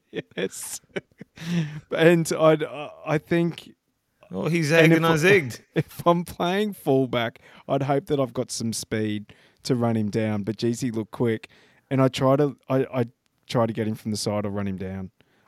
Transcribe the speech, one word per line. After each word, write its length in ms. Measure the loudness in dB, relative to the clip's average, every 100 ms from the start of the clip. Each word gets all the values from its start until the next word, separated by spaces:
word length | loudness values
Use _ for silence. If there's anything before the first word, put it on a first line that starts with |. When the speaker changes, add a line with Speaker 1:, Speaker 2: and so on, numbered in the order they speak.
| _
Speaker 1:
<laughs> 240 | -12 -10 -8
yes. 440 | -8 -8 -14 -14 _ -12 _ _ -20 -16 -4 -4 -4 -8 -8
And 420 | 4 6 6 2
I'd, 300 | 2 4 4
I, 280 | 0 -10 -14 -12 -4
I 120 | -4
think 540 | 0 0 0 -4 -18 _ _ _ _ _ -12
Speaker 2:
Well, 160 | -6 -2
he 120 | 0
Speaker 1:
and 80 | 2
Speaker 2:
zagged 260 | 6 6
Speaker 1:
if 40 | 6
Speaker 2:
and 80 | 4
I 60 |
Speaker 1:
I 20 | 4
Speaker 2:
zigged. 440 | 6 4 2 -10 _
Speaker 1:
<laughs> 60 |
if 320 | -6 -6 -2 2
I'm 180 | 2
playing 500 | -2 -4 -2 -2 -4
fullback, 640 | -4 0 2 2 -2 -4 -6 -20 -20 -4
I'd 140 | -2
hope 240 | 0 -2 0
that 140 | -2
I've 140 | -2
got 180 | -4 -6
some 200 | -6 -6
speed 640 | -6 -6 -4 -2 -4 -10 -20 _ _
to 100 | -2
run 220 | 0 2 0
him 140 | 0
down. 340 | -2 -2 -2
But 140 | -4 -4
geez, 200 | -4 -2
he 120 | -4
looked 180 | -4 -8
quick. 380 | -4 -2 -2 -8 _ _ _ -4
And 100 | 0
I 60 | 0
try 300 | 2 2 4
to, 200 | 2 -2 -4
I, 180 | -2 -2
I 120 | -2 -4 _ _ _ -4
try 180 | 0
to 80 | 0
get 140 | -2 -4
him 80 |
from 160 | -4 -6
the 60 | -4
side 280 | -2 -2
or 60 | -4
run 160 | -4 -6
him 80 | -6
down. 340 | -8 -10 -12 _ _ _